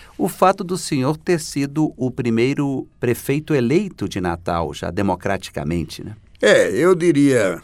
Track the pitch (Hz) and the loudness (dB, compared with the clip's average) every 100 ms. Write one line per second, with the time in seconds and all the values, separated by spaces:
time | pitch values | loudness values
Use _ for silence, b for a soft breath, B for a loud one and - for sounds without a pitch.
0 | B - 190 - 185 196 175 180 - 143 | B -6 -4 2 2 2 -4 -6 -4 -2
1 | 131 156 - 170 - 143 139 147 151 - | 0 -2 -2 -2 -2 -4 -2 0 -2 0
2 | 127 120 120 113 127 143 143 131 - _ | -4 -2 0 2 2 0 -2 -4 -8 _
3 | 123 117 - 143 151 143 120 170 202 - | -2 -2 -2 -4 0 0 2 0 -2 -6
4 | 92 101 90 85 90 85 76 - 87 87 | -6 -4 -4 -4 -4 -4 -4 -6 -6 -2
5 | 101 90 98 95 - - 73 85 80 - | -2 -2 -2 -4 -6 -8 -4 -4 -4 -10
6 | - 107 - - 208 139 87 98 180 175 | -14 -16 -20 0 4 6 4 2 4 4
7 | 175 143 143 123 95 82 | 4 4 4 4 2 -2